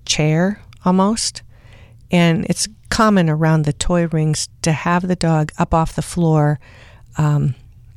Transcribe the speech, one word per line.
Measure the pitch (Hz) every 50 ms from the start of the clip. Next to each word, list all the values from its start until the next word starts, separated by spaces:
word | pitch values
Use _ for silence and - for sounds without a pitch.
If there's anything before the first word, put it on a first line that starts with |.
| -
chair | - - - 151 151 156 165 180 196 214 - - - - - -
almost. | 185 185 190 190 202 226 - - - - - - - - - - - - - - - - - - -
And | - 175 170 170 165 - -
it's | - 175 - - - - - - -
common | - - 220 214 202 190 170 160
around | 151 156 160 160 160 156 147
the | 147 -
toy | - - - 180 175 170
rings | 160 160 156 156 156 151 - - - - - -
to | 165
have | 156 - - 175 175 180 185
the | 180 180
dog | - - 165 160 156 151 156 - -
up | 175 -
off | 170 165 160 - -
the | -
floor, | - - - 180 170 160 156 151 147 147 147 - - - - - - - - - - - -
um, | - 151 147 147 143 143 143 127 - - - - - - - -